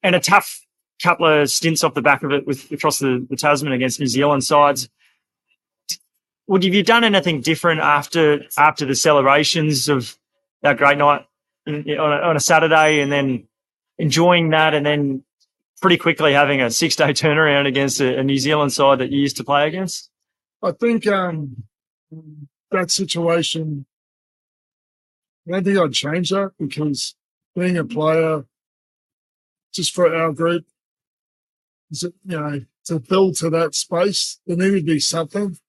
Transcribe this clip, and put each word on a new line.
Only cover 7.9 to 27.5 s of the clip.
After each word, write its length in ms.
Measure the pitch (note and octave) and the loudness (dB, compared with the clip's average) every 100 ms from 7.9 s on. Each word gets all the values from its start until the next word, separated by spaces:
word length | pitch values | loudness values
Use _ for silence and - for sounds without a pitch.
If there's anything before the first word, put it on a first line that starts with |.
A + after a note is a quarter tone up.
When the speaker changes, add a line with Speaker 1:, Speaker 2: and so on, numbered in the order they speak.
| D3 C3+ E3+ D#3 C#3+ - - | 0 0 0 2 2 -4 2
Speaker 1:
after 300 | D3+ D3+ C#3+ | 2 2 -4
the 80 | |
celebrations 920 | C3+ D#3+ D3 C3+ C#3+ D3+ E3+ D#3 C#3+ B2+ | 0 4 4 4 4 2 0 0 -2 0
of 280 | C#3 A#2+ - _ _ _ _ | -2 -2 -16 _ _ _ _
that 160 | C#3+ C3 | 0 4
great 200 | C#3 C#3+ | 4 4
night 280 | D3 C#3+ - _ _ _ - | 4 2 -2 _ _ _ -10
in, 320 | D3 D#3 D3 | -8 -6 -2
on 140 | D3+ | 0
a, 40 | C#3+ | 0
on 140 | E3+ D#3 | 0 0
a 40 | |
Saturday, 600 | - D#3+ D#3+ D#3+ D#3 D3+ | 4 4 6 4 4 2
and 100 | C#3+ | 0
then 380 | C#3+ C#3 B2 - _ _ _ _ - | 0 -2 -4 -8 _ _ _ _ -6
enjoying 520 | E3 D3 E3+ F3 E3 | -2 2 4 4 4
that, 220 | D#3 D#3 | 2 2
and 140 | D3+ D3 | 2 0
then 380 | D3 C#3+ C3+ _ _ _ _ _ _ | 0 -2 -4 _ _ _ _ _ _
pretty 140 | F#3 E3+ | 0 2
quickly 360 | - D#3+ D3+ | 0 0 2
having 280 | C#3+ C#3+ C#3 | 4 2 2
a 80 | B2 | -2
six-day 420 | A#2+ E3 - D3 | -2 -2 0 0
turnaround 540 | C#3+ D#3 D3+ D#3 C#3+ C#3+ | 2 0 2 2 2 2
against 340 | C3 C#3 B2 | 0 -2 0
a, 180 | C3 C3 | -2 0
a 60 | |
New 140 | C3+ C#3 | -2 -2
Zealand 340 | C3 D3+ C#3+ | 0 0 0
side 280 | B2+ C#3 C3+ | 2 2 2
that 100 | B2+ | 0
you 100 | C#3 | -2
used 160 | C#3 - | -2 -4
to 80 | |
play 220 | B2+ C#3+ D3+ | -2 0 0
against? 420 | F3 F#3+ - - _ _ _ _ _ | -4 -8 -10 -16 _ _ _ _ _
Speaker 2:
I 100 | G3 | -8
think, 340 | - A#3 A3+ G#3+ | -2 -2 0 0
um, 580 | G3 F3+ D#3+ D3 A2 A2 _ _ _ _ D#3+ D#3+ D3+ C#3+ _ _ | -2 -2 -6 -10 -14 -20 _ _ _ _ -20 -20 -20 -20 _ _
that 200 | F#3+ F3 | -6 -4
situation, 960 | - F#3 E3+ E3+ E3+ D#3 E3 D#3 C#3+ C3+ _ _ _ _ _ _ _ _ _ _ _ _ _ _ _ - | -4 -4 -4 -2 0 -2 -6 -6 -8 -12 _ _ _ _ _ _ _ _ _ _ _ _ _ _ _ -8
I 40 | |
don't 140 | F3+ | -4
think 140 | F#3+ G3 | -2 0
I'd 140 | D#3+ | 0
change 380 | A#2+ C#3+ E3 F3 | -2 -4 -4 -2
that, 220 | G3 G3 _ | -4 -4 _
because 560 | D3+ D3 D3+ C#3 - _ _ _ _ | -10 -6 -6 -4 -8 _ _ _ _